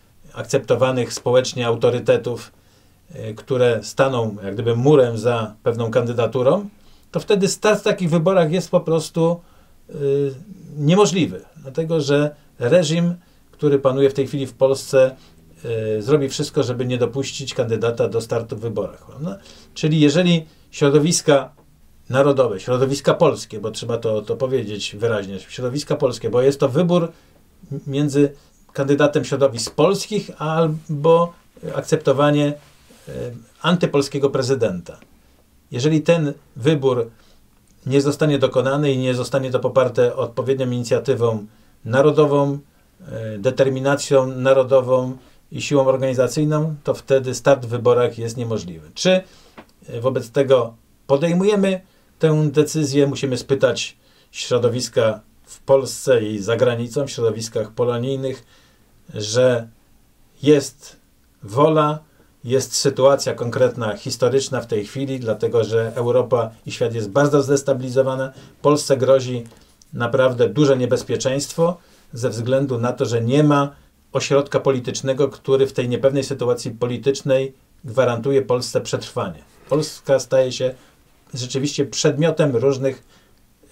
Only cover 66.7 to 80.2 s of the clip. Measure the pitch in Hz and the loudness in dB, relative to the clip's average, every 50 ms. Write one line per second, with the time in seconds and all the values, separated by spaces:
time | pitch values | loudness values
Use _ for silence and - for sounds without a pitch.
66.7 | 120 - 127 113 113 117 107 101 98 139 143 143 139 143 139 123 143 139 - - | -6 -4 -4 -2 -2 -4 -6 -2 2 2 2 4 4 2 2 2 0 0 0 0
67.7 | 135 123 127 131 123 131 135 135 131 131 135 135 - - - - - _ - 147 | -2 -2 -2 -4 0 0 0 0 0 -4 -6 -8 -8 -16 -20 -20 -10 _ 2 2
68.7 | 147 147 - - 139 123 127 123 135 135 120 123 127 120 117 113 - - - _ | 2 2 2 0 0 2 4 4 4 4 2 0 -6 -8 -8 -12 -18 -20 -20 _
69.7 | _ _ _ _ - 120 120 120 - - 127 127 123 117 123 104 101 143 151 139 | _ _ _ _ -8 -6 -6 -2 2 2 2 2 4 2 0 2 2 2 4 4
70.7 | 135 127 123 113 127 113 - - 120 107 - 131 131 143 139 - - - 165 170 | 4 2 2 0 0 -2 -2 -4 -4 -2 -2 -2 -2 -2 -6 -6 -2 0 0 0
71.7 | 180 - _ _ _ _ _ _ - 120 117 127 104 113 120 120 131 135 143 131 | 0 -4 _ _ _ _ _ _ -10 -4 -4 -4 -4 -2 -2 0 0 0 0 0
72.7 | 131 113 117 123 120 - 135 110 120 113 113 113 131 143 151 147 143 143 139 143 | -2 -2 -2 -2 -2 -2 -2 -2 0 -2 0 2 2 4 4 4 4 4 2 -2
73.7 | - - _ _ _ _ _ _ - 135 - - 143 139 139 - - 127 - 139 | -4 -12 _ _ _ _ _ _ -6 -4 -2 2 2 2 2 2 -2 0 2 2
74.7 | 135 127 120 - 117 - - 135 131 127 147 139 - - - - 135 135 135 135 | 0 0 -2 -6 -8 -6 -4 -4 -2 0 0 -2 -2 -4 -2 0 2 2 2 2
75.7 | - - 123 120 123 110 113 135 135 143 131 - 143 - 123 123 120 120 - 127 | 0 -4 -4 -2 -2 0 0 0 0 0 -4 -4 -4 -4 0 -2 -2 -2 -2 -10
76.7 | 113 - 123 123 123 113 113 139 139 135 - 143 131 131 135 135 135 _ _ _ | -8 -6 -6 -4 -4 -2 -2 -2 -2 -2 0 0 0 0 0 -2 -8 _ _ _
77.7 | _ _ - 131 110 131 127 120 120 117 113 139 139 135 - 110 123 123 120 - | _ _ -16 -8 0 0 2 2 2 -2 -2 0 0 0 2 0 -2 -2 -2 -2
78.7 | - 127 - - - 113 - - - 123 107 98 82 - - _ _ _ - - | -4 -4 -4 -4 -8 -8 -8 -8 -8 -8 -8 -8 -8 -14 -18 _ _ _ -6 -4
79.7 | 131 151 151 - - - - - 139 131 | -2 -2 -2 -4 -10 -10 -2 0 0 0